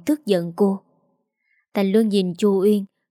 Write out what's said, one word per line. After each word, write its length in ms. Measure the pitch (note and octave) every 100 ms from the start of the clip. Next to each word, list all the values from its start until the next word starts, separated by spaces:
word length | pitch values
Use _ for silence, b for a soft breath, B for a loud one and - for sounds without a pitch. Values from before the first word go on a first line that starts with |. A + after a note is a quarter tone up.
| E3+
tức 200 | D4+ -
giận 280 | F#3 E3+ E3+
cô. 240 | G3+ G3 _ _ _ _ _ _ _ _ _
Thành 180 | G#3+ G3
Luân 180 | G#3+ A3+
nhìn 260 | G3 F3+ E3+
Chu 260 | G#3 G3
Uyên, 240 | G3+ G#3 G3 _ _